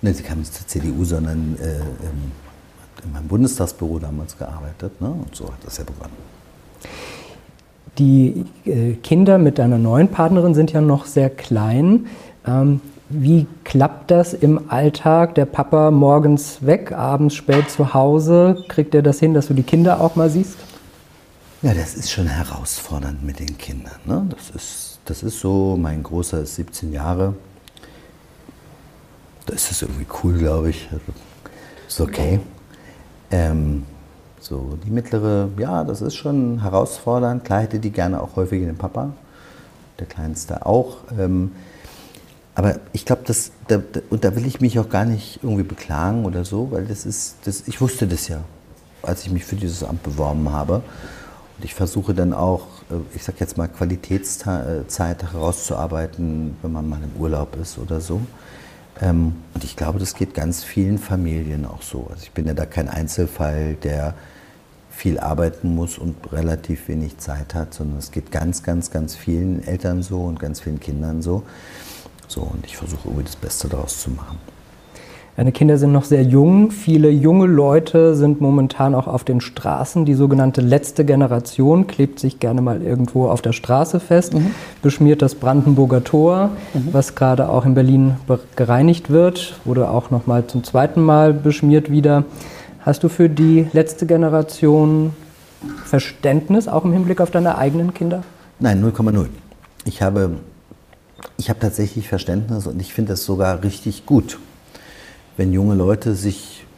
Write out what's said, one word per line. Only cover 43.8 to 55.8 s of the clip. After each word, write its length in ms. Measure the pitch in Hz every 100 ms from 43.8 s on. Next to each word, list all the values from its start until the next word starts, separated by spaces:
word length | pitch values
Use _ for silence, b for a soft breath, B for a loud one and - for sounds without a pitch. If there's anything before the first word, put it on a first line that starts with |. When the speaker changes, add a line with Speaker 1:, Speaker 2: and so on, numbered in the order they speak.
| - - -
Speaker 1:
und 140 | 113
da 120 | 101 107
will 120 | 123
ich 120 | -
mich 200 | 127 -
auch 100 | 107
gar 160 | 117 110
nicht 340 | 110 - -
irgendwie 200 | 127 101
beklagen 600 | 95 - - 76 85 113 104
oder 200 | 90 90
so, 260 | 101 131
weil 140 | 107 98
das 200 | 107 107
ist, 300 | 104 - - -
das, 180 | 101 -
ich 120 | -
wusste 280 | 131 127 104
das 200 | 85 -
ja, 120 | 80 80 - _ - _ _
als 200 | - 87
ich 80 | 92
mich 140 | 92 -
für 100 | 98
dieses 280 | 95 85
Amt 200 | 82 85
beworben 480 | - 71 73 76 76
habe. 240 | 73 73 95
Und 880 | 123 - - - - - - - 78
ich 100 | -
versuche 380 | 90 - 95
dann 200 | 92 90
auch, 320 | - 87 92 - - -
äh, 60 | 85 76 -
ich 80 |
sag 160 | - 92
jetzt 180 | 90 -
mal, 100 | 85
Qualitätszeit 1600 | - 90 90 - 95 98 - - 90 64 80 - - 85 87 87
herauszuarbeiten, 1300 | 82 80 87 - -